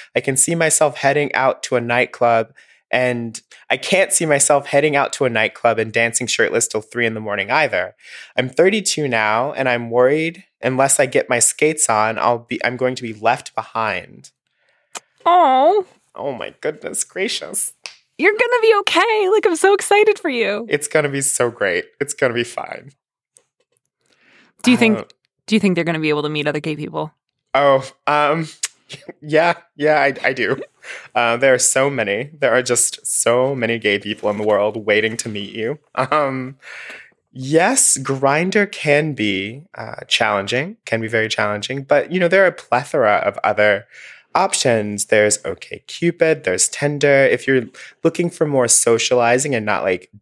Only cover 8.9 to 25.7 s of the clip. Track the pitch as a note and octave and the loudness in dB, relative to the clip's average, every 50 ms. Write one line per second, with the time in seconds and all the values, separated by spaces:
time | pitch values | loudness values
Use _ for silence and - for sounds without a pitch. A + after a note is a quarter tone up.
8.9 | - - D3+ C3+ A#2+ A2+ G#2+ G#2+ G#2+ A2+ B2+ D3 C#3+ - C3+ B2+ B2 A#2+ A#2+ A#2 | -2 -2 -2 0 0 0 2 2 2 0 0 -2 -4 -2 0 0 0 -2 -2 -2
9.9 | A2+ B2 B2 C3 C#3+ D#3 D#3+ E3 E3+ F#3+ - _ _ _ - B2 C3 B2+ C3+ C3+ | 2 4 4 4 4 2 -2 -4 -6 -10 -18 _ _ _ -4 -2 2 2 2 2
10.9 | - - C#3 B2+ B2 C#3+ - - B2+ A#2+ - - - - D3+ D#3 D#3 D#3 - - | 4 2 0 2 2 0 0 0 0 0 0 0 0 0 0 0 0 0 -2 0
11.9 | A2+ G#2+ G#2+ A2 A2+ - - A2+ A#2+ A#2 A#2 _ A#2+ - - A#2+ B2+ A#2+ B2+ B2+ | 2 2 2 0 0 0 0 0 0 -2 -4 _ -8 -4 -4 -4 -4 -2 -4 -4
12.9 | C3 B2+ B2+ A2+ G#2+ G#2 G#2 A2+ B2+ C3+ - - - - G#2+ - - A2+ A2 G#2+ | -4 -6 -10 -12 -12 -2 0 0 0 0 -4 -10 -10 -10 -10 -8 -6 -4 -4 -4
13.9 | F#2+ F2+ - F2 - - - - _ _ _ _ _ _ _ _ _ _ _ _ | -4 -6 -8 -12 -20 -20 -20 -20 _ _ _ _ _ _ _ _ _ _ _ _
14.9 | _ - - _ _ _ _ E4+ F4 F4+ E4+ C4+ C4 B3+ C#4 D#4+ G4+ G#4+ F#4 - | _ -16 -16 _ _ _ _ 4 4 6 6 6 6 6 4 4 4 2 0 -4
15.9 | _ _ _ _ _ - A#2+ C#3+ C3 G#2+ - - - _ - D3+ D3+ D#3 - - | _ _ _ _ _ -10 -8 -8 -6 -8 -10 -12 -12 _ -6 -6 -6 -6 -10 -8
16.9 | D#3 D3+ - - _ F3+ G3 A#3+ - - - - - - - - - _ _ - | -6 -6 -8 -8 _ -6 -6 -4 -6 -8 -10 -8 -6 -6 -6 -6 -8 _ _ -20
17.9 | - _ _ _ _ - C#4+ G4 G#4 G#4+ B4 A#4+ B4 A#4+ A4 A4+ A4 G4+ G4+ - | -20 _ _ _ _ 0 0 0 2 2 0 0 0 2 4 4 4 4 2 2
18.9 | - E4+ F#4 A4+ A4 G#4+ G4 F#4 G#4+ G#4+ - G#4 E4+ - - F#4+ G4+ G4 - - | 2 2 2 2 2 0 2 2 2 2 2 2 0 4 4 4 4 4 2 2
19.9 | G4+ G#4 G#4+ G#4+ G4+ - - E4 C4 A#3+ A3 G3 G#3 G#3 A#3 G#3+ - C#3+ C#3+ - | 4 4 4 4 2 0 -2 -4 -2 -2 -2 -2 -2 -4 -4 -4 -4 -4 -4 0
20.9 | - D#3 D3 C#3+ C#3 C#3 C3+ - - - B2 A#2+ A2+ - G#2 F#2+ F2 F2 - - | 0 0 0 0 -2 -2 -4 -4 -2 0 -2 -2 -2 -2 -2 0 0 -2 -4 -6
21.9 | _ _ C#3 - - - C#3+ B2+ A2+ A#2+ A#2+ - - - - - - - - C#3 | _ _ -8 -8 -2 -2 -2 0 0 -2 -4 -4 -6 -10 -10 -10 -14 -16 -18 -20
22.9 | _ _ _ _ _ _ _ _ _ _ _ _ _ _ _ _ _ _ _ _ | _ _ _ _ _ _ _ _ _ _ _ _ _ _ _ _ _ _ _ _
23.9 | _ _ _ _ _ _ _ _ _ _ _ _ _ _ - A#3+ B3 - A#3 A3 | _ _ _ _ _ _ _ _ _ _ _ _ _ _ 2 2 4 4 4 2
24.9 | G#3+ A2 - - - _ _ _ _ _ _ - G#3+ G#3+ G3+ G3 | 2 0 -4 -10 -18 _ _ _ _ _ _ -2 0 2 2 2